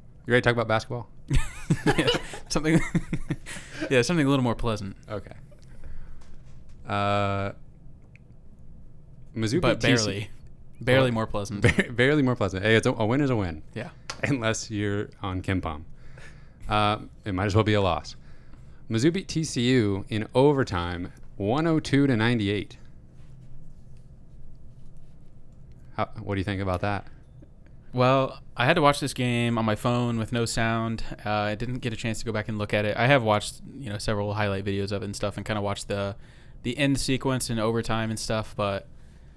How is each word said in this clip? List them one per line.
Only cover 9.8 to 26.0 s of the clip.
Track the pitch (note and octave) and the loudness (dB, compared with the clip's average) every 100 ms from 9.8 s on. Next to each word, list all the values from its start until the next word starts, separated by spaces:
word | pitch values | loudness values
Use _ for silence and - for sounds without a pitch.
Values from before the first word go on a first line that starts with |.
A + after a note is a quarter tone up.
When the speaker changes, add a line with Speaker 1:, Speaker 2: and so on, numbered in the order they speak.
Speaker 1:
beat | A#2+ | 4
T | B2 | 4
C | G#2+ | 2
Speaker 2:
barely. | G2 G#2+ - - - - - | -2 -6 -10 -14 -16 -16 -6
Barely | A#2+ C3 B2+ | 4 6 6
Speaker 1:
Well, | |
Speaker 2:
more | A2+ A2 | 2 0
pleasant. | G#2+ G2+ G2+ | -2 -4 2
Speaker 1:
ba-, | - - F#3+ | 4 4 2
barely | A#2 B2+ D3+ | 4 4 6
more | B2+ B2 | 4 4
pleasant. | G2+ F#2 | 0 2
Hey, | G#2 A2+ | 4 6
it's | A#2 | 6
a, | |
a | A#2 G#2+ | 2 2
win | C3 | 2
is | C#3+ | 2
a | A#2+ | 2
win. | F#2 D#2 - | 0 -4 -10
Speaker 2:
Yeah. | A2+ - - - - | -10 -10 -12 -12 -4
Speaker 1:
Unless | - C#3 A2+ A2 - | -2 0 0 -2 -2
you're | G#2+ G#2 G2+ G#2 - | -2 0 -2 -4 -6
on | G2 F#2 | -6 -4
KenPom. | F2+ F#2+ F2 D2+ D#2+ - - - - - - - - | 0 0 -2 -6 -10 -14 -14 -14 -14 -16 -18 -12 0
Uh, | G#2+ G#2 G#2+ - - A2 | 2 4 0 -4 -12 -6
it | |
might | F2+ G#2+ | -2 2
as | G2+ | 4
well | |
be | G#2+ | 6
a | G#2 | 4
loss. | F#2+ D#2+ - - - - - - - - - | 4 0 -4 -14 -16 -16 -16 -18 -16 -16 -4
Mizzou | A2+ C#3 | 2 2
beat | F3+ F#3 | 2 -2
T | D#3+ | -4
C | D3+ - A#2+ | -2 0 4
U | C3 G#2 G2 G#2+ | 4 4 0 -2
in | G#2+ A2 B2 | -4 0 6
overtime, | C#3+ C#3 B2 F#2 F2 F2 F2 - - - | 6 6 2 0 -2 -4 -6 -10 -12 -4
one | G2+ C3+ E3 | 0 2 4
oh | D#3 | 2
two | - C#3 C#3 | 4 4 4
to | A#2 | 4
ninety-eight. | A2+ A#2+ G2+ G#2 A2 - - - - - - - - - - - - - - - - - - - - - - - - - - - - - - - - | 4 4 2 0 -4 -12 -18 -18 -18 -18 -18 -16 -12 -10 -10 -12 -14 -16 -16 -20 -18 -14 -12 -12 -14 -14 -14 -12 -14 -14 -16 -16 -16 -18 -18 -18 -10
How, | - | -6